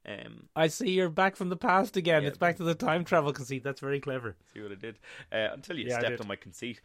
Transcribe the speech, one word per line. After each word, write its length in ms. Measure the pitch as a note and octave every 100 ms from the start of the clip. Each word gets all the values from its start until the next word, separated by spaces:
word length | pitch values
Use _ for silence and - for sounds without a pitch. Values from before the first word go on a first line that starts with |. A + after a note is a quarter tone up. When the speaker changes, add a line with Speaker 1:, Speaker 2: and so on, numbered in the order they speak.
| -
Speaker 1:
Um, 420 | G2+ - A2+ -
Speaker 2:
I 140 | - D#3+
see 220 | - A#3
you're 160 | F#3 F3+
back 240 | D#3+ F#3+
from 140 | F#3+ F3+
the 80 | F3
past 400 | B3 F#3 - G3
again. 260 | E3+ D#3
Speaker 1:
Yeah. 60 | C#3+
Speaker 2:
It's 100 | -
back 200 | F3 E3+
to 40 |
the 140 | E3+ D#3+
time 280 | B3 D#3+
travel 280 | E3+ F3 D3
conceit. 320 | C3+ C3 C3+
That's 160 | C3+ C3
very 180 | C3+ C#3
clever. 380 | C#3 C3 A#2 F#2 _
Speaker 1:
See 60 | -
what 80 | G#2
I 60 | G2
did? 240 | A2+ A2 - - -
Uh, 160 | A2 A2
until 240 | - - E3+
you 120 | A#2+
Speaker 2:
Yeah, 80 | A#2+
I 20 |
Speaker 1:
stepped 140 | A#2
Speaker 2:
did. 80 | A#2+
Speaker 1:
on 80 | G#2+
my 80 | G2
conceit, 440 | - - A#2+ A2+